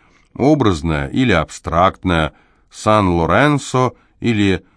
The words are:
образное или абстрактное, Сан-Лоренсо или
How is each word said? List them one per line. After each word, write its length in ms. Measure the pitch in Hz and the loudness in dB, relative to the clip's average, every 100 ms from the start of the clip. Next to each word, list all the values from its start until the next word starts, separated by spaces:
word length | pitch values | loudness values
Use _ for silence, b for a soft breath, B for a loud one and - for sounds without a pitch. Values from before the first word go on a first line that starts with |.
| b b b | b b b
образное 760 | - 135 147 110 80 82 73 69 | -2 2 2 2 0 -2 -4 -4
или 240 | 123 123 | -2 0
абстрактное, 1000 | 85 71 - - 82 95 - 90 82 78 b b b b | 0 -2 -8 -4 0 0 0 -2 -2 -2 b b b b
Сан-Лоренсо 1200 | - 107 107 92 85 80 101 147 139 - 131 127 - b b | -6 0 2 2 0 0 2 2 0 -2 -2 -2 -6 b b
или 440 | 117 107 98 90 b | -4 0 0 -2 b